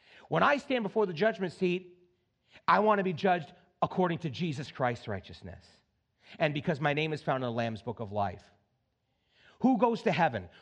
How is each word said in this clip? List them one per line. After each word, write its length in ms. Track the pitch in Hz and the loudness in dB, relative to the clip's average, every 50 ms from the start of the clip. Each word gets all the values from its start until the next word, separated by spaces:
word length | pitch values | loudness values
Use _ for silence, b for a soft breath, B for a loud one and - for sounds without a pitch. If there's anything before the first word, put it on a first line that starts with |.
| b b b b b b | b b b b b b
When 120 | 156 165 | 0 2
I 160 | 185 269 294 269 | 4 4 2 2
stand 260 | - - 262 247 214 | 0 -2 -2 -2 -2
before 220 | 185 - 220 214 | -2 0 0 0
the 80 | 180 170 | 0 0
judgment 400 | 147 202 220 220 190 190 175 - | 2 0 0 0 0 -4 -6 -4
seat, 460 | - 190 180 175 185 - - - _ _ _ _ _ _ _ _ _ _ b b b b b | -2 0 0 0 -2 -4 -8 -20 _ _ _ _ _ _ _ _ _ _ b b b b b
I 120 | 170 190 | 4 6
want 200 | 208 220 214 202 | 6 4 4 4
to 40 | 185 | 2
be 100 | 190 175 | 0 -2
judged 400 | - 196 190 180 175 156 - - b b b b _ | 0 2 2 2 2 0 -6 -14 b b b b _
according 380 | - - - - 180 175 165 - | -4 -2 0 2 0 2 0 -2
to 100 | - 156 | -4 -6
Jesus 420 | 117 101 180 165 135 123 139 - | -6 -4 -4 -4 -4 -4 -8 -10
Christ's 360 | - - 135 123 120 - - 117 | -4 -2 0 0 0 -2 -6 -8
righteousness. 580 | 101 95 - - 87 - - 90 82 - - - _ _ _ _ _ _ _ _ _ B B B B B | -8 -8 -8 -12 -16 -16 -14 -16 -16 -16 -18 -20 _ _ _ _ _ _ _ _ _ B B B B B
And 140 | 170 151 139 | -2 0 0
because 260 | 151 - 180 160 127 | -2 -2 -2 -2 0
my 140 | 156 147 143 | 0 0 0
name 200 | 147 156 156 156 | 0 -2 -2 -4
is 80 | 156 | -4
found 220 | - - 139 131 131 | -4 -2 -2 -2 -2
in 40 | 120 | -2
the 40 | |
Lamb's 300 | 113 120 117 113 110 101 - | -2 -2 -2 -4 -4 -6 -8
Book 160 | 123 107 - | -10 -8 -8
of 120 | 117 98 | -8 -6
Life. 320 | 101 104 101 95 90 - - - _ _ _ _ _ _ _ _ _ _ _ _ _ _ b b b b b b b b b | -4 -2 -2 -2 -4 -8 -16 -20 _ _ _ _ _ _ _ _ _ _ _ _ _ _ b b b b b b b b b
Who 140 | 254 262 190 | 2 4 4
goes 240 | 240 233 233 - | 2 2 0 0
to 100 | - 208 | 0 0
heaven? 380 | 160 135 170 151 120 101 92 85 b b | 0 2 2 2 0 -2 -8 -10 b b